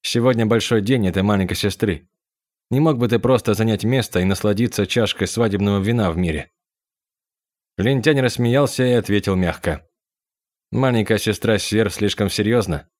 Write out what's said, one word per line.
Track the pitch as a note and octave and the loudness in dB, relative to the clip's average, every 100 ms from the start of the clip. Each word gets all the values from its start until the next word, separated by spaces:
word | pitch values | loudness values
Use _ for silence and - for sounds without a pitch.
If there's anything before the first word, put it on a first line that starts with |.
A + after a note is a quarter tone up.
Сегодня | - B2 A#2+ A#2 | -2 0 2 2
большой | A2 A2+ - A2+ | 2 0 2 0
день | G2+ C3 F#2+ | 2 0 0
этой | F2+ | 0
маленькой | G2 G2+ F#2 | 2 2 0
сестры. | - G#2 - G#2+ D#2 _ _ _ _ _ _ _ | -2 -4 -2 -4 -4 _ _ _ _ _ _ _
Не | B2+ | 0
мог | D#3+ C3 | 2 0
бы | A#2+ | 0
ты | A#2 | 0
просто | A#2+ B2+ - | 2 2 2
занять | G#2 A2+ G#2+ | 0 0 0
место | A2 C3 A2 F2+ | 0 -2 0 -2
и | |
насладиться | F#2 G2 G#2 G2+ A#2 - G2 | 0 0 0 0 -2 -2 -2
чашкой | B2 G#2 - F#2+ | 0 -2 -2 -4
свадебного | - A2+ G2 G2+ G2+ | 0 0 0 0 0
вина | G2 A#2+ G2 | 0 0 0
в | E2 | 0
мире?» | F2 D2+ - _ _ _ _ _ _ _ _ _ _ _ _ - | -2 -4 -8 _ _ _ _ _ _ _ _ _ _ _ _ -4
Линь | G#2 C3+ | 0 2
Тянь | D3+ C#3+ | 2 2
рассмеялся | B2+ - A#2+ C3 C#3 - | 0 0 0 2 0 0
и | B2+ | 2
ответил | A#2+ G2+ G2+ G2+ F#2 | 2 2 0 0 0
мягко: | F2 - - D2+ _ _ _ _ _ _ _ _ _ | 0 -2 -6 -6 _ _ _ _ _ _ _ _ _
«Маленькая | A#2 C3 A#2+ G#2 G#2+ | -2 0 0 2 0
сестра | - G2+ A2+ G#2 | 0 -2 0 0
Сер | - G#2+ G#2 | 0 0 0
слишком | - G#2 - G2+ | 0 -4 0 -2
серьёзна. | - G#2 A#2+ G2 D2 - | 0 0 0 0 -6 -8